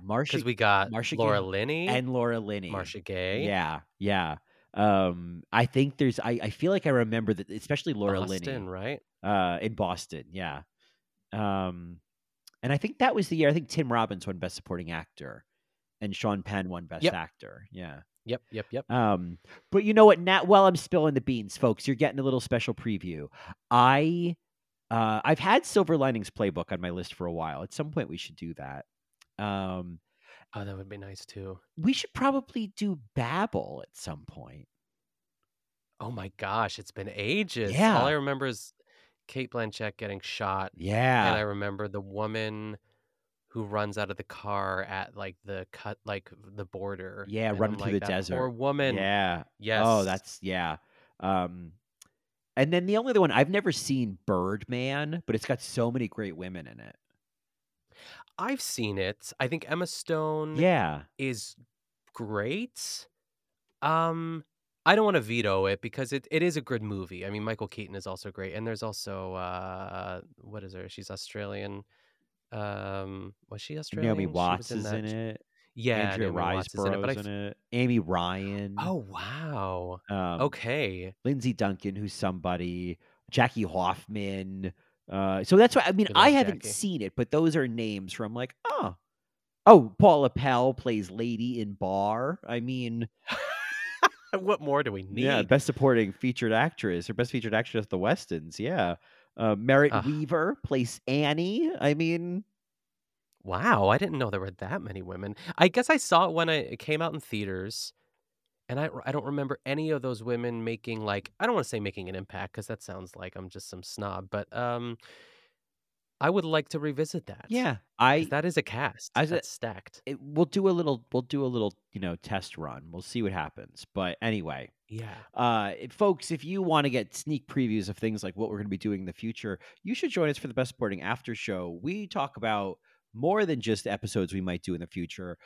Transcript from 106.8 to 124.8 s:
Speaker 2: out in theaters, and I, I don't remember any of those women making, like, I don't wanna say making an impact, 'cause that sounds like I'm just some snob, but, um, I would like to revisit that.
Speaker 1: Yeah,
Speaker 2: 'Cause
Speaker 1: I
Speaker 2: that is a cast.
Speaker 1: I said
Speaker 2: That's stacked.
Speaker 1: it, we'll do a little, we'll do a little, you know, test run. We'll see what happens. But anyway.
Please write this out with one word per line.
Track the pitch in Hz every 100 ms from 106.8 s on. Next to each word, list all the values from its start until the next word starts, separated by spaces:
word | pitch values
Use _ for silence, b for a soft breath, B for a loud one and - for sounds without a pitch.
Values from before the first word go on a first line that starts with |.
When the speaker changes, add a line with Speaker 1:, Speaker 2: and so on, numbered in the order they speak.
| - 151
Speaker 2:
out | 165
in | 156
theaters, | - 104 98 92 98 - - - _ _ _ _ _ _ -
and | 127
I, | 156 - 131
I |
don't | 147 131
remember | 143 135 139 135
any | 147 156
of | 143
those | 127 107
women | 117 120 120 117
making, | 113 113 117 110
like, | 107 101 - -
I | 220
don't | 208
wanna | 127
say | 113
making | 101 101 90
an | 95
impact, | 98 95 113
'cause | - 101
that | 110
sounds | - 95 92 -
like | 90 95
I'm | 92
just | 98 -
some | 95
snob, | - - 101 95 101
but, | 104 - 120
um, | 123 120 120 117 B B B B B B _ _ _ _ _ -
I | 143
would | 190 160
like | 156 -
to | 156
revisit | 151 135 156 180 -
that. | 98 -
Speaker 1:
Yeah, | 240 240 110 _ - 123 151
Speaker 2:
'Cause | 156
Speaker 1:
I |
Speaker 2:
that | 143 170
is | 156
a |
cast. | - 113 139 - - -
Speaker 1:
I | 156
said | 175
Speaker 2:
That's | -
stacked. | - 117 95 - - 127
Speaker 1:
it, | 139
we'll | 139 151 170
do | 202 190
a |
little, | 175 156 120 -
we'll | 127
do | 123 143 127
a |
little, | 123 104 - _
you | 101
know, | 92 85
test | - 98 - -
run. | 76 - 80
We'll | 85
see | - 123
what | 101
happens. | 90 76 - 50 - -
But | 98 90 -
anyway. | 113 107 78 67 - _